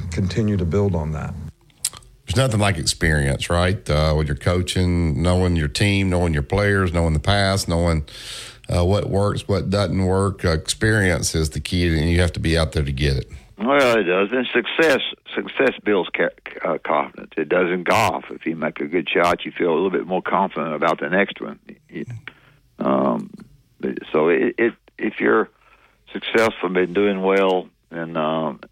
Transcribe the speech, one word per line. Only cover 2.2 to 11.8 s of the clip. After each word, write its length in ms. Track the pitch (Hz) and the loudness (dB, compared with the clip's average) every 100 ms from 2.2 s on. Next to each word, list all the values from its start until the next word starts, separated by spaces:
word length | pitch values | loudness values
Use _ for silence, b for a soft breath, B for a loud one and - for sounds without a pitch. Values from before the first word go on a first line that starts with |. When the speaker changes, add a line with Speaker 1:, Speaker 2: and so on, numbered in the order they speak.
| - | -4
Speaker 2:
There's 100 | - | 0
nothing 240 | 135 107 | 2 2
like 200 | 101 80 | 0 0
experience, 680 | - - 82 76 69 67 - | -2 0 2 2 2 0 0
right? 360 | 87 90 104 - | 2 2 0 0
Uh, 280 | 76 78 76 | 2 2 2
when 100 | 78 | 0
you're 100 | 73 | -2
coaching, 840 | - 90 87 92 90 87 85 67 | 0 0 0 0 2 2 2 2
knowing 340 | 85 90 90 85 | 2 2 2 2
your 120 | 73 | 0
team, 420 | - 104 98 95 | 0 2 2 2
knowing 240 | 90 87 | 2 2
your 80 | 78 | 0
players, 500 | 69 98 101 98 92 | 0 0 2 2 2
knowing 220 | 85 82 | 2 2
the 60 | 78 | 2
past, 480 | 95 101 98 98 - | 2 2 2 0 0
knowing, 380 | 85 85 82 73 B B B B B - | 0 2 0 -2 B B B B B -4
uh, 160 | 87 | 0
what 240 | 90 101 - | 2 2 0
works, 360 | 95 101 107 - | 0 0 -2 -2
what 220 | 98 76 | -2 0
doesn't 340 | 101 95 95 | 0 0 0
work. 400 | 92 95 98 92 | 2 2 0 0
Uh, 100 | 90 | 0
experience 840 | 80 - - 110 110 92 78 - 82 | 0 -2 0 2 4 4 2 0 0
is 160 | 78 | -2
the 80 | 76 | -2
key, 280 | - 87 | -2 0